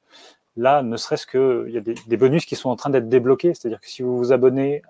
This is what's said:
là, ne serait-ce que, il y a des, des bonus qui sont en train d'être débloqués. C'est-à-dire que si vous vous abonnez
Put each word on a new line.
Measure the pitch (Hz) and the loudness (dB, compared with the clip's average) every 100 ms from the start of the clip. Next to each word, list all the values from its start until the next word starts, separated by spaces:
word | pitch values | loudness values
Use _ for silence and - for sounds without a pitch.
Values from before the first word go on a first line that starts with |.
| _ - - _ _ - | _ -20 -20 _ _ -2
là, | 127 143 | 2 2
ne | 123 113 | 0 -6
serait-ce | - - - | -6 -6 -2
que, | 131 135 120 113 | 0 2 0 -4
il | 113 | -6
y | |
a | |
des, | 110 113 113 | -6 -8 -4
des | 110 | 2
bonus | 127 156 - | 2 2 -2
qui | 123 | -6
sont | 131 | -4
en | 117 | -4
train | 143 | -2
d'être | 139 113 | -2 2
débloqués. | 127 120 131 170 | 2 2 2 0
C'est-à-dire | 165 117 - | -2 -6 -10
que | - | -12
si | - | -8
vous | 127 123 | -4 0
vous | 123 | 2
abonnez | 127 127 131 139 147 | 4 4 2 -2 -4